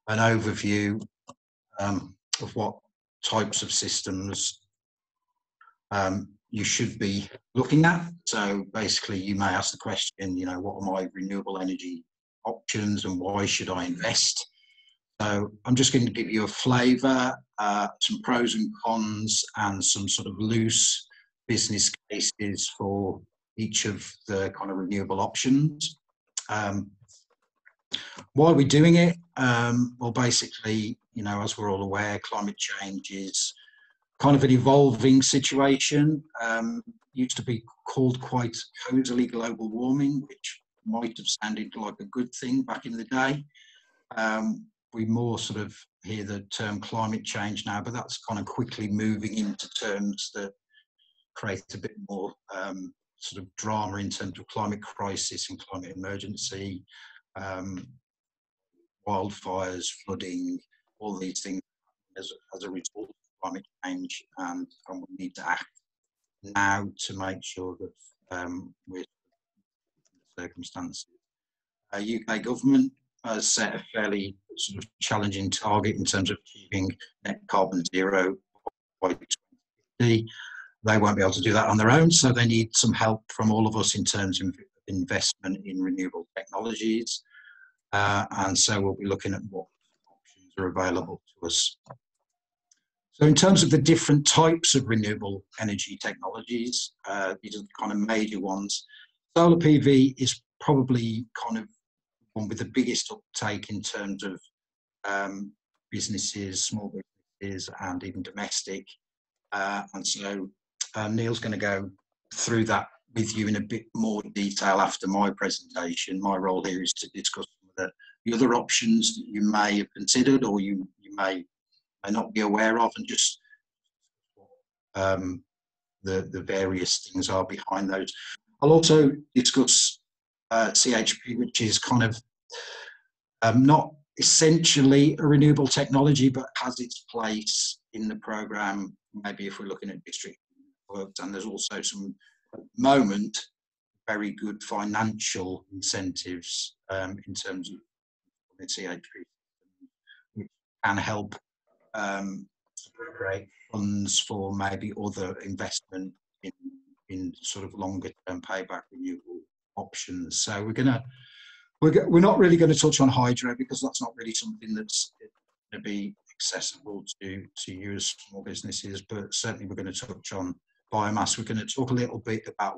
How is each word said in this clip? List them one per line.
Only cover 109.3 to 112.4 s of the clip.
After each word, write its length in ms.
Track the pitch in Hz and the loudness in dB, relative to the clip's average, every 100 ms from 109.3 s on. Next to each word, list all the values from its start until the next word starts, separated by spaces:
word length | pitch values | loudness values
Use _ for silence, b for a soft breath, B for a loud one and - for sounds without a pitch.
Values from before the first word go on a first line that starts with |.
| _ - | _ -10
Uh, 300 | 101 98 101 101 | -6 -4 -4 -8
and 120 | 98 95 | -8 -4
so, 420 | 104 98 101 98 _ _ - - | -4 -4 -6 -8 _ _ -12 -8
uh, 140 | 110 107 | -6 -2
Neil's 320 | 113 113 113 | -2 -2 -2
gonna 160 | 113 104 | -4 -4
go 340 | 104 98 98 - _ _ - | -2 -4 -6 -14 _ _ -16
through 320 | - | -6